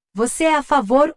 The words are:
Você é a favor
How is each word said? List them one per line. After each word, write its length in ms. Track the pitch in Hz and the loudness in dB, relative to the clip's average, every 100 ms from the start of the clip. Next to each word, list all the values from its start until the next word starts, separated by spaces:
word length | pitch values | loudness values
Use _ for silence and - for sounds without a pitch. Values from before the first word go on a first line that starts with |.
| _ | _
Você 320 | 190 247 - | -6 -4 0
é 120 | 320 302 | 0 0
a 60 | |
favor 520 | - 285 202 262 311 | 0 -2 2 2 0